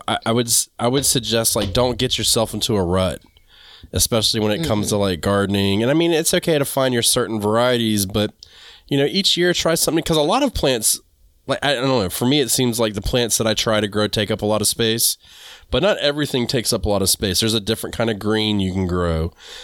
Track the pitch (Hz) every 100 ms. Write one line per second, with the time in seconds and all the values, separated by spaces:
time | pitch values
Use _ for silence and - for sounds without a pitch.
0 | - - 110 117 120 117 - - 117 135
1 | 135 131 110 113 113 117 98 123 123 117
2 | 123 - 107 120 110 104 - 107 87 92
3 | 92 65 - _ _ - - - - -
4 | - 113 104 113 107 104 - 107 104 104
5 | 98 87 101 101 98 101 98 98 117 156
6 | 170 160 165 180 - 151 139 - 131 123
7 | - 123 101 110 104 110 123 123 113 107
8 | 98 107 104 - - - - - - 139
9 | 143 196 190 - 175 170 170 165 - 156
10 | 156 160 151 240 277 - 147 123 107 -
11 | _ _ _ _ - 135 139 131 135 127
12 | 90 - 120 147 117 - 123 113 113 101
13 | - 127 117 - 110 107 - 107 104 101
14 | 104 - 104 107 104 107 107 - 113 113
15 | - - - - - - - 127 190 196
16 | 143 147 143 131 120 131 104 117 107 101
17 | 95 - 104 90 113 110 98 110 113 -
18 | 113 101 104 110 107 104 95 95 92 90
19 | 87 80 82 - - -